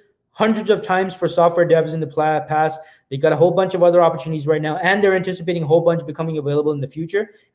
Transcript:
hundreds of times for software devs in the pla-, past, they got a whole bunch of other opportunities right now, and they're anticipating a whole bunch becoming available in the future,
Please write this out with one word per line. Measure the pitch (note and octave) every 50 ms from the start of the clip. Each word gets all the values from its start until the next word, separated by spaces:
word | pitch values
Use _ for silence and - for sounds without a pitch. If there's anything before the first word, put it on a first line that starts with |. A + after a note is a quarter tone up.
| - _ _ _ _ _
hundreds | _ - A3+ A3 A3 A3 G#3+ F#3+
of | G#3 F#3
times | - - F#3 F#3 G3 F#3+ F3+
for | - F3+ E3
software | E3+ F3+ E3+ F3 E3+ F3 E3+ -
devs | D#3+ E3 D#3+ D#3 D#3
in | E3
the | D#3 C#3+
pla-, | C#3+ D#3+ D3+ D#3 D#3 D3+
past, | D3 - D#3 D#3 D#3 D#3+ D#3+ - - - - _ _ _
they | C3+ C#3
got | C#3+ D#3 D3+
a |
whole | C3+ - C3+
bunch | B2+ F3+ F#3+ - -
of | F3+ F3
other | F3 E3+ F3+
opportunities | E3+ E3 E3+ E3 - D#3+ D#3+ D#3 C#3+ C#3+
right | D#3 D#3
now, | D3+ D#3 D3+ F3+
and | F3 F3+ G3 G#3 G#3
they're | G3 F#3+
anticipating | F#3 F3+ F#3 F3+ - E3 E3 F3 E3+ D#3+
a | C#3
whole | D#3+ E3+
bunch | D#3+ E3+ E3+ E3 -
becoming | D#3+ D3+ - D#3+ D#3+ D#3+ D#3
available | C#3 C#3+ C#3+ D3 D3 D3+
in | D3+ C#3+
the | C3 -
future, | - D3+ E3 E3 F#3+ G3+ A3 G#3+ _ _ _ _ _